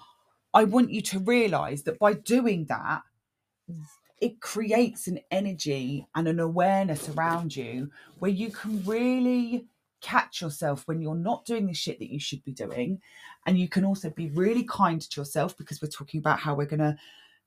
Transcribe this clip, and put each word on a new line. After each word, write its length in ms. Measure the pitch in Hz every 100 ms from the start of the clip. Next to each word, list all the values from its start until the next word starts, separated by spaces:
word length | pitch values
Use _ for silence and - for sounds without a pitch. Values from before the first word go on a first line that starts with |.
| - _ _ _ _
I 100 | 208
want 280 | 214 240 240
you 100 | 208
to 180 | - 190
realise 640 | 190 240 220 147 147 143
that 160 | - -
by 140 | 208
doing 520 | 208 - 240 240 180 151
that, 380 | 113 - 151 - _ _ _ _ _ - 165 151 _ _ -
it 220 | 240 220
creates 680 | - 208 220 220 240 - -
an 120 | 180 -
energy 800 | 190 202 170 151 139 127 143 - 156
and 120 | 165
an 120 | 170
awareness 680 | 165 170 180 196 196 151 -
around 460 | 147 165 170 165 135
you 360 | 120 123 143 - - -
where 140 | 185
you 200 | 190 226
can 320 | - 208 214 185
really 840 | 226 247 254 247 247 233 240 - _ _ _
catch 420 | - - - -
yourself 460 | 165 147 156 143 -
when 120 | 165
you're 140 | 156
not 320 | 165 175 175 -
doing 220 | 233 196
the 60 | 156
shit 240 | - -
that 120 | -
you 80 | 147
should 240 | - 147
be 80 | -
doing. 480 | 131 101 - 123 190 _ - - - -
And 140 | 185
you 80 | 180
can 180 | 185 190
also 240 | 196 160
be 200 | 156 165
really 340 | 151 196 240
kind 360 | 240 - 185 165
to 200 | - -
yourself, 340 | 143 151 143 -
because 220 | 151 151
we're 100 | 151
talking 300 | - 143 156
about 200 | 151 143
how 160 | 151 143
we're 100 | 143
gonna 320 | 151 151 147 - - - _